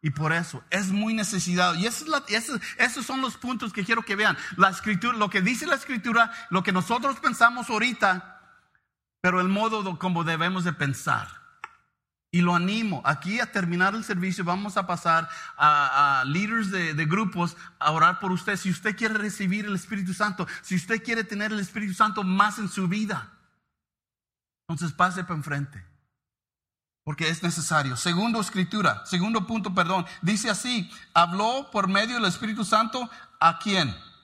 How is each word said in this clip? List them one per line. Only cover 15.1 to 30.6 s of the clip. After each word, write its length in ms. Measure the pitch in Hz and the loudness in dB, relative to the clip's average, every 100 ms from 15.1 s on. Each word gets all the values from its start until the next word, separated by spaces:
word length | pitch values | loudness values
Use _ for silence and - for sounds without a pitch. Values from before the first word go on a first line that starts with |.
| 165 165 - - - | 2 2 -8 -14 2
a, 640 | 147 147 143 131 143 139 | 4 6 4 4 4 4
a 40 | |
líderes 460 | 131 156 208 226 202 | 2 0 0 0 -2
de, 220 | 190 170 | -2 -2
de 120 | 151 160 | 0 0
grupos 500 | 190 214 175 170 - - _ | 0 0 0 -2 -4 -20 _
a 120 | 147 | 0
orar 280 | 156 165 180 | 4 4 4
por 100 | 196 | -2
usted. 260 | 180 - 196 | -2 -2 -4
Si 140 | 190 | -2
usted 260 | 180 220 214 | -2 -2 0
quiere 180 | 220 | 0
recibir 500 | 214 208 - 190 202 | 0 -2 -2 -2 -2
el 100 | 208 | -2
Espíritu 380 | 196 - 202 185 | -4 -4 -6 -4
Santo, 340 | 185 208 190 175 - | -2 -2 -2 -6 -8
si 160 | - 185 | -2 -4
usted 260 | - 226 | 0 -4
quiere 220 | 226 226 | -2 -4
tener 280 | 220 202 214 | -4 -4 -4
el 80 | 214 | -4
Espíritu 340 | 196 226 208 | -4 -6 -6
Santo 280 | 180 214 202 | 0 0 2
más 360 | 190 190 208 202 | 0 4 2 2
en 100 | 202 | -6
su 200 | - 185 | -2 0
vida, 440 | 202 214 175 110 _ _ _ _ _ _ _ _ _ _ _ _ _ _ | 0 -2 -4 -8 _ _ _ _ _ _ _ _ _ _ _ _ _ _
entonces 240 | 165 170 | -6 -6
pase 280 | - 180 180 | 0 0 0
para 140 | 180 165 | -6 -6
enfrente, 500 | 143 143 143 - - _ _ _ _ _ _ _ _ _ _ _ | -4 -4 -6 -10 -18 _ _ _ _ _ _ _ _ _ _ _
porque 240 | - 147 160 | -12 -4 -2
es 140 | 160 | 0
necesario. 540 | 175 170 143 160 139 123 | 0 -2 0 2 2 -2
Segundo 440 | 180 170 226 214 | 0 2 2 0
escritura, 680 | 190 196 180 - 175 107 - | -2 0 0 2 2 0 -2
segundo 400 | 180 196 226 190 | 0 0 0 0
punto, 260 | 226 202 | -4 -2
perdón, 320 | 185 170 185 170 - | 0 2 2 -2 -4
dice 300 | 160 208 226 | 0 0 0
así, 400 | 202 | -2